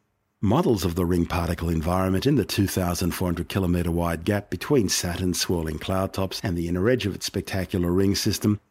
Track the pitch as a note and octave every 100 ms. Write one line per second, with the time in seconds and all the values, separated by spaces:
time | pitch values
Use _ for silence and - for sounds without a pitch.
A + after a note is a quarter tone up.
0 | _ _ _ - G2 C#3 D#3+ G2+ F2+ E2+
1 | F2 F2+ E2 F#2 E2+ E2+ E2+ D#2+ D#2+ F#2
2 | F#2+ F#2+ C#3 C#3 F2 - F#2+ - F2 F2
3 | F2 - F2+ E2+ E2+ G2+ F2 F2 E2+ E2+
4 | E2+ E2 E2+ G2+ - F2+ - C#3+ F#2 -
5 | F2 E2+ F2+ E2+ - E2+ D#2+ D#2 - F#2+
6 | F#2+ - F#2+ - A2 E2+ E2+ F2+ A2 B2+
7 | G2+ E2+ - G2 - F#2+ F2+ F#2 F2 F#2
8 | G2 F#2 A2 - G#2+ G#2 _